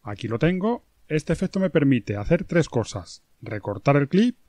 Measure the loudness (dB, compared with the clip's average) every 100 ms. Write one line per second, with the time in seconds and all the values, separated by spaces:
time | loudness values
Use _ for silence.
0 | -12 -10 -6 0 0 0 -2 -6 _ _
1 | _ -4 -2 -4 -2 -2 0 2 4 2
2 | 0 -6 0 0 2 0 2 -2 -4 -8
3 | -12 -20 _ _ -12 -8 -6 -2 2 2
4 | 4 4 2 0